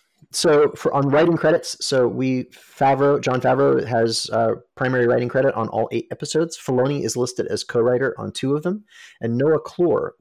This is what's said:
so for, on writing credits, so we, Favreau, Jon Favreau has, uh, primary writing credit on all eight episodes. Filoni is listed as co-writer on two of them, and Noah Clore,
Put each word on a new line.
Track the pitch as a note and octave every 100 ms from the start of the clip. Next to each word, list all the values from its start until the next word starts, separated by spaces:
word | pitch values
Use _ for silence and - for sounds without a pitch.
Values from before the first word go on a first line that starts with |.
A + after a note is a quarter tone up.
| _ _ _
so | - E3+ D3 D3 -
for, | -
on | C#3 C#3
writing | C#3+ E3+ D#3+
credits, | D#3+ E3+ - -
so | - C3+ A#2+
we, | B2 C3 B2+
Favreau, | - - - - C#3 C3+ C#3+ C#3+
Jon | B2+ B2+
Favreau | C3 C3 C#3 C3 A2+
has, | A#2+ A#2 A2 -
uh, | A2 A2+ - - -
primary | B2+ B2+ A#2+
writing | A#2+ B2
credit | C3 C3+
on | A#2 A2
all | G#2 A2+
eight | A#2+ -
episodes. | A#2+ D3 D#3 E3 -
Filoni | - B2+ C3+ C#3+
is | A2 A#2+
listed | B2 - -
as | G#2+
co-writer | - A#2+ A#2 B2 C3+ -
on | G2+
two | - C3+ D3
of |
them, | F3 G#3 - - - _
and | A#2 A#2+
Noah | D3 D3+
Clore, | - - F3 A#2 - -